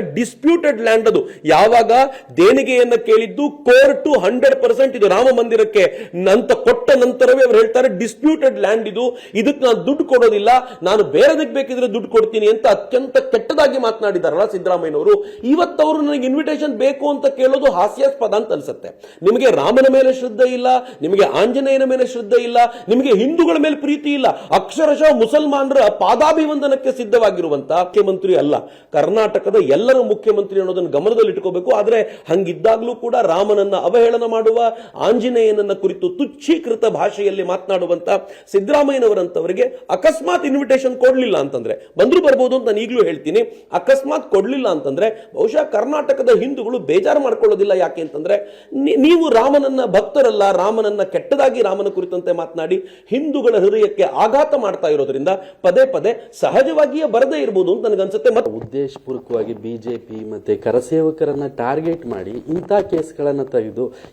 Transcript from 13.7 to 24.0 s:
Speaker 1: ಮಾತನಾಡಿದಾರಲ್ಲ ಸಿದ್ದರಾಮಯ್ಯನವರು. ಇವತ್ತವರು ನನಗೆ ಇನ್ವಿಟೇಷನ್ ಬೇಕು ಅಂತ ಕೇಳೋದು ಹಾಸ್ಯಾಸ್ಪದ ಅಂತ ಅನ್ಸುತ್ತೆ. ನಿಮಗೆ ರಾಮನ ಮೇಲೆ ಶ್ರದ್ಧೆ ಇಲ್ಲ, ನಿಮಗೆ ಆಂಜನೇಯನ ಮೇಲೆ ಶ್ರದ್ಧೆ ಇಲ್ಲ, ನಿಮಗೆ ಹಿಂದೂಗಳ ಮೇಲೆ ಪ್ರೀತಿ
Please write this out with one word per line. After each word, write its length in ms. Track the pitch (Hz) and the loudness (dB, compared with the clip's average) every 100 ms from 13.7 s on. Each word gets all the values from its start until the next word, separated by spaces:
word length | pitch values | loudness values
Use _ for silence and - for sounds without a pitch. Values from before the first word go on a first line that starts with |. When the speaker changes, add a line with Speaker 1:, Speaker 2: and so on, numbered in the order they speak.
| 262 | 2
Speaker 1:
ಮಾತನಾಡಿದಾರಲ್ಲ 640 | 233 226 208 180 160 156 | -4 -2 -2 -2 -2 0
ಸಿದ್ದರಾಮಯ್ಯನವರು. 800 | 214 196 180 175 165 147 185 202 | -2 -2 -2 -2 -2 -2 2 2
ಇವತ್ತವರು 760 | - - 233 311 339 - 302 311 | 0 -8 -2 0 0 0 0 0
ನನಗೆ 260 | 294 285 262 | -2 -2 -2
ಇನ್ವಿಟೇಷನ್ 520 | 277 311 302 294 220 | -2 -2 -4 -4 0
ಬೇಕು 320 | 262 277 294 | -2 0 -4
ಅಂತ 160 | 277 277 | -2 -2
ಕೇಳೋದು 460 | 269 262 269 277 | 0 0 2 0
ಹಾಸ್ಯಾಸ್ಪದ 640 | 180 208 247 269 277 226 | 0 -2 0 -2 -2 -2
ಅಂತ 180 | 202 226 | -2 -2
ಅನ್ಸುತ್ತೆ. 640 | 160 135 - 85 - - - | -6 -8 -14 -14 -20 -20 -4
ನಿಮಗೆ 280 | 180 240 262 | 0 2 2
ರಾಮನ 420 | 156 143 247 269 | 2 2 4 4
ಮೇಲೆ 220 | 262 262 | 4 2
ಶ್ರದ್ಧೆ 400 | 262 247 214 254 | 0 -4 0 0
ಇಲ್ಲ, 120 | 254 247 254 254 - | 2 0 0 -2 -8
ನಿಮಗೆ 220 | 156 196 | -2 2
ಆಂಜನೇಯನ 580 | 196 151 226 254 269 269 | 2 2 0 0 0 0
ಮೇಲೆ 220 | 269 254 254 | 2 0 -2
ಶ್ರದ್ಧೆ 360 | 247 208 240 | -4 0 0
ಇಲ್ಲ, 140 | 240 240 233 - - | 2 2 2 0 -2
ನಿಮಗೆ 200 | 240 269 | 0 2
ಹಿಂದೂಗಳ 480 | 196 254 339 330 320 | 2 2 2 2 2
ಮೇಲೆ 180 | 311 294 | 0 0
ಪ್ರೀತಿ 380 | 285 294 | -2 -2